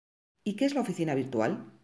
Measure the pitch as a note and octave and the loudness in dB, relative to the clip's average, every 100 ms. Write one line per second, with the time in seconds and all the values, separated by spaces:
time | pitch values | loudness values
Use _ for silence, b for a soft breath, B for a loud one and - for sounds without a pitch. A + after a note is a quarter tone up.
0 | _ _ _ _ - G3+ C#4 C#4+ G3+ F3 | _ _ _ _ -6 0 2 2 0 0
1 | D#3+ C3+ C3 A2+ A#2 G3+ - - | 0 0 0 0 0 0 -8 -20